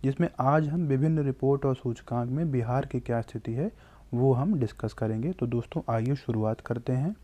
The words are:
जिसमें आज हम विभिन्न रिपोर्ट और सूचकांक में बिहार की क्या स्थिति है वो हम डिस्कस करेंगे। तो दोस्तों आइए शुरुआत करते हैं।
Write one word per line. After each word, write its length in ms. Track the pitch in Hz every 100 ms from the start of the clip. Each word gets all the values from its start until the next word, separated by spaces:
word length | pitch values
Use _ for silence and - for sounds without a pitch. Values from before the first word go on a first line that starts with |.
जिसमें 240 | 135 135 170 -
आज 280 | 131 151 151
हम 120 | 165
विभिन्न 380 | 160 135 156 160
रिपोर्ट 460 | 139 131 131 139
और 120 | 139 131
सूचकांक 540 | 123 117 - 120 120
में 200 | 135 165
बिहार 360 | 131 117 123 -
की 140 | 123
क्या 200 | 120 117
स्थिति 320 | 113 113 110
है 200 | 117 190 - - - -
वो 180 | 120 135
हम 220 | 123 156
डिस्कस 380 | 185 117 - 110
करेंगे। 400 | - 110 110 139
तो 140 | 185 123
दोस्तों 480 | 120 117 165 -
आइए 200 | 113 117
शुरुआत 460 | 139 - 110 110 113
करते 320 | - 120 120
हैं। 240 | 127 151 214